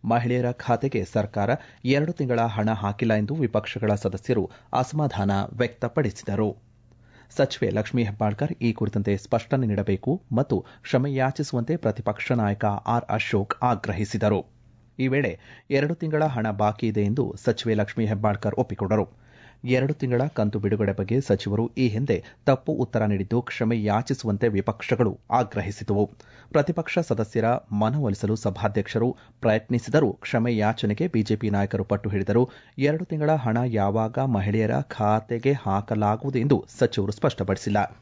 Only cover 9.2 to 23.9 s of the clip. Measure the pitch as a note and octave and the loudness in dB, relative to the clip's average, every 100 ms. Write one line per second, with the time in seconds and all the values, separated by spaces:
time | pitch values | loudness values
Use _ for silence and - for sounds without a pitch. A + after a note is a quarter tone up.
9.2 | - A2+ - C3+ A#2+ G2+ G2+ G2 - F#2+ | 0 -2 0 -2 0 0 0 -2 0 -4
10.2 | _ A2+ C#3 G2+ - - - C3 C#3+ C3+ | _ -2 0 -2 -2 -18 -2 0 0 0
11.2 | C3 - D3 B2+ A#2 E3 A2 G#2+ A2 G#2 | -2 -2 -2 -2 -2 0 0 -2 -4 -4
12.2 | - B2 G#2 G2+ G#2+ G2+ - A#2 - G#2+ | -2 0 2 2 0 -2 0 -2 0 -4
13.2 | - G#2+ G#2 - A#2+ A2 - F#2 G2+ A2 | 0 0 0 0 0 0 -2 -4 -2 0
14.2 | G#2 G2+ - _ - - _ - C3 C3+ | 2 0 -2 _ -20 -20 _ -4 0 0
15.2 | B2+ E2 - - _ C#3 D3 E3+ D#3+ D3+ | 0 -4 -16 -20 _ 0 0 -2 -2 0
16.2 | D#3 A#2+ A2 G2+ G#2+ G#2+ A#2 G#2+ G2+ A#2 | 0 0 -2 2 0 2 -2 0 0 0
17.2 | A#2+ - - A2+ A#2 G#2+ G2+ - A2 G#2 | -2 -2 -2 0 0 0 0 0 -2 0
18.2 | G#2+ G2+ G#2+ F#2+ B2+ G#2 G2 G#2+ F#2 - | 0 0 -2 -2 -4 -2 0 0 0 -6
19.2 | - - - - B2 B2+ C3+ D3 C3 A#2+ | -20 -20 -20 -12 0 0 0 -2 0 0
20.2 | C#3+ - G#2 G#2 G2+ G#2+ G#2 F#2+ G2 A#2+ | 0 0 -2 0 0 0 0 -2 0 -2
21.2 | - G2 - G#2 A#2 - B2+ G#2+ C3+ F#2 | 2 0 0 -2 -2 0 0 0 0 -2
22.2 | - - - C3 - D#3 B2 A2+ G#2+ G2+ | -2 -4 0 0 0 -2 0 2 2 0
23.2 | G2 A#2 B2 - A2+ A#2 G#2 | 0 -2 -2 -4 0 0 2